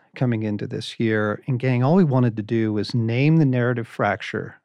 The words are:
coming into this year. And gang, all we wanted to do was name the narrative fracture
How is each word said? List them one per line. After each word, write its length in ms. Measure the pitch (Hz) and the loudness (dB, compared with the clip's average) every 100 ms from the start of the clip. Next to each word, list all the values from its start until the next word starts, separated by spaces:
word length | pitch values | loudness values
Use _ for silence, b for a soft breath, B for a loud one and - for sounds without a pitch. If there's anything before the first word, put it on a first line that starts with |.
| b - | b -4
coming 280 | 127 113 | -2 0
into 220 | 110 104 - | -2 -4 -6
this 340 | 113 - - | -8 -8 -4
year. 420 | 113 110 107 104 - | 0 0 0 -2 -4
And 140 | 123 | -2
gang, 240 | 131 123 | 0 2
all 120 | 131 185 | 2 4
we 80 | |
wanted 340 | 165 131 123 110 | 4 4 2 0
to 60 | |
do 280 | 104 139 110 | -2 -2 0
was 240 | 104 95 120 | -2 -2 -2
name 420 | 113 117 147 165 | 0 2 4 4
the 80 | 139 | 4
narrative 420 | 127 120 120 113 | 2 0 -2 -6
fracture 680 | - 104 95 - 104 90 - | -2 0 0 -4 -8 -8 -14